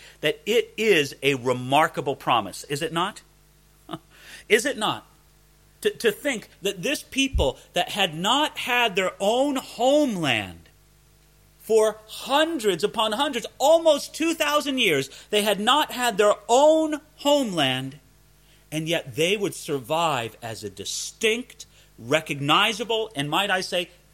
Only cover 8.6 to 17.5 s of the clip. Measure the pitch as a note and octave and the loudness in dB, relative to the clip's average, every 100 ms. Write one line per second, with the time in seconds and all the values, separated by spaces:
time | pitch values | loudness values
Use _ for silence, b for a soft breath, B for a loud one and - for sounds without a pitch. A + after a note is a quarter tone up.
8.6 | - B3 A#3 F#3 F#3 - G3+ A#3+ C#4+ C4 | -2 0 0 0 -2 0 2 2 2 -2
9.6 | - - B3 D4 C#4+ F#3+ D3+ A2+ F#2+ E2+ | -6 0 4 4 2 0 0 0 -4 -12
10.6 | - _ _ _ _ _ _ _ _ _ | -20 _ _ _ _ _ _ _ _ _
11.6 | - A3 G#3+ G#3+ - - - C#4 D#4+ E4 | 0 4 4 0 -10 -14 -2 0 0 0
12.6 | G#3+ F3 G3+ A3 A3 G#3+ D4+ A#3+ - - | -2 0 -2 -2 -2 -2 -2 -4 -8 0
13.6 | C#4 E4 D#4+ C#4+ - - E4 D#4+ D4 D4 | 4 6 6 2 0 -4 -2 0 0 0
14.6 | C#4+ C4 A3 C#3+ C3 B B G#3 G#3 G3 | 0 0 2 2 -2 B B 0 0 0
15.6 | G#3+ C#4+ D4+ A#3 B3 F#3+ G#3 G#3 - A#3+ | 2 2 0 -2 -2 2 2 2 2 6
16.6 | D4+ D#4+ D#4 D4+ - - C#4+ C#4+ B3 | 6 6 2 -4 -10 -4 2 2 2